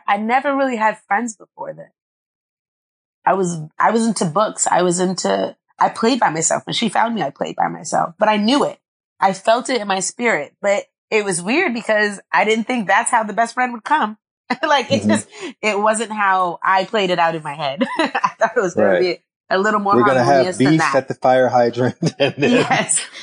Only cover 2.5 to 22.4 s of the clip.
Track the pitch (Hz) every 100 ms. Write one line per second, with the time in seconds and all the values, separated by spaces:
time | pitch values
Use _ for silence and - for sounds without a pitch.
2.5 | _ _ _ _ _ _ _ - 190 180
3.5 | 165 156 - 170 220 226 196 185 165 208
4.5 | - - 170 180 175 185 175 196 190 190
5.5 | - _ - 190 - 226 262 190 156 -
6.5 | - - 165 226 - 226 226 139 - 82
7.5 | - 85 170 170 - 165 - 214 214 208
8.5 | 277 165 - _ _ _ - 196 190 -
9.5 | 233 254 247 208 190 185 - 240 170 139
10.5 | _ 196 202 - _ - 220 202 170 175
11.5 | 285 370 233 - 214 208 196 - 170 208
12.5 | 226 220 254 185 196 233 240 214 208 226
13.5 | - 247 233 - 302 220 214 _ _ -
14.5 | 247 311 285 233 - 208 214 - - 370
15.5 | - 214 202 214 220 220 214 196 185 180
16.5 | 165 - 190 190 220 185 175 165 165 156
17.5 | 143 147 143 254 988 320 - - - 214
18.5 | 247 185 175 208 180 180 165 _ _ -
19.5 | 190 214 214 196 196 120 131 135 139 131
20.5 | 104 135 160 156 135 - 131 127 131 127
21.5 | 123 120 120 127 - 165 - 139 135